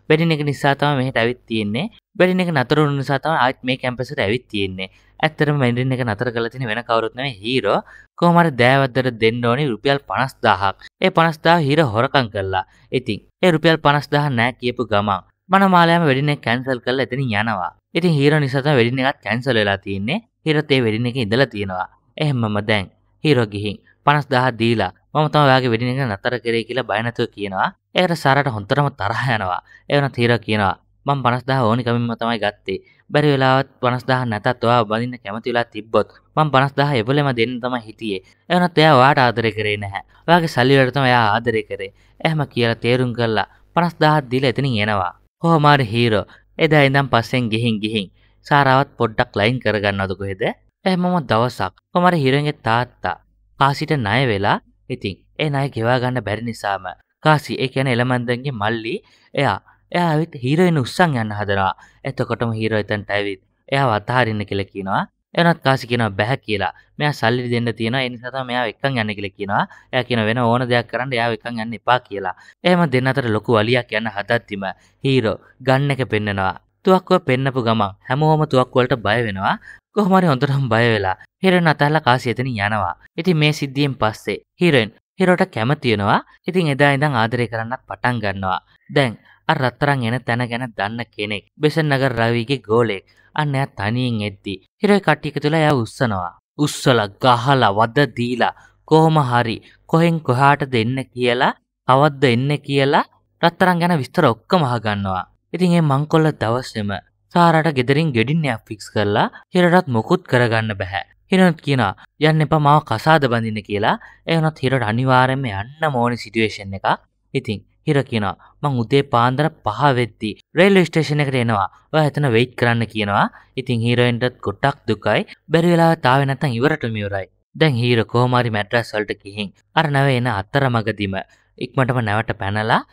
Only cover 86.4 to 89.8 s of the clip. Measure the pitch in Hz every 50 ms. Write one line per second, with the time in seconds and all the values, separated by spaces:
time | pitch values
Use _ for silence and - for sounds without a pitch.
86.4 | _ 185 160 185 170 147 139 131 147 143 139 135 151 151 135 113 110 110 127 120
87.4 | 120 107 117 113 113 117 127 - _ - 98 - - 123 123 117 104 101 95 98
88.4 | 95 95 92 - - _ _ _ _ - 139 147 135 120 101 - _ _ _ _
89.4 | _ - 160 147 131 123 - _